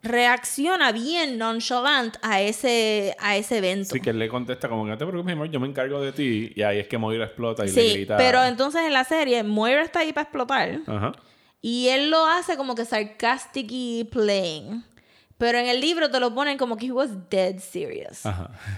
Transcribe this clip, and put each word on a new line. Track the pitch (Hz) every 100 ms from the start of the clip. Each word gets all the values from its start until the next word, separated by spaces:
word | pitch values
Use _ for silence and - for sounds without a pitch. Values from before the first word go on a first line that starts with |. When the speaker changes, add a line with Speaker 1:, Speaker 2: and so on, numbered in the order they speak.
Speaker 1:
reacciona | 220 240 240 247 - - 311 370 269
bien | 226 254 339 302 233
nonchalant | 226 226 - 247 262 277 233 -
a | 220 202
ese, | 202 220 247 233 220 214 196 -
a | 208 196
ese | - 233
evento. | 185 196 196
Speaker 2:
Sí, | 131
que | -
él | 113
le | 110
contesta | 123 123 123 123
como | 113
que, | 107
"No | 110
te | 165
preocupes, | 175
mi | 180
amor, | 165 156
yo | 151
me | 131
encargo | 135 131 143
de | 139
ti." | 131 139 107 113 -
Y |
ahí | 104 104
es | 98
que | 117
Moira | 110 113 110
explota | - 117 113
y | 101
le |
Speaker 1:
Sí, | 151 226
Speaker 2:
grita. | 202 196 208
Speaker 1:
pero | 254 254
entonces | 254 240 277 330
en | 320
la | 269
serie, | 262 320 277 240
Moira | 208 214 226 277
está | 320 349
ahí | 320
para | 302
explotar. | 302 277 247 262 180 311 311
Speaker 2:
Ajá. | 107 113 - _ _ _ _
Speaker 1:
Y | 226 240 247
él | 262 294
lo | 320 320
hace | 349 349 302
como | 269
que | 233
sarcastic | 226 220 208 - 233 262 - 269 214
y | 254 247 233 220
playing. | 247 208 202 175 151 120 226 - _ _ _ _ -
Pero | 233 240
en | 247
el | 247
libro | 294 339 302
te | 254
lo | 247
ponen | 226 285 277
como | 247 220
que | 254
he |
was | 247 277 190 175
dead | 190 185 185
serious. | - 180 151 - - -
Speaker 2:
Ajá. | 107 90 - 107 101